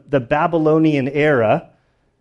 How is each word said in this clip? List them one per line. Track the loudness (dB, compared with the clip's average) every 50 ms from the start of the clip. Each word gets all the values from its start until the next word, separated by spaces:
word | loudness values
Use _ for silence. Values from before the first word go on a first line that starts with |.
| _
the | -4 -4 -4
Babylonian | -2 -2 -2 -2 -2 -2 -2 0 0 2 2 2 2 2 0 0 -2
era, | -4 -2 -2 0 0 2 2 2 0 0 -2 -4 -8 _ _ _ _ _ _ _ _ _ _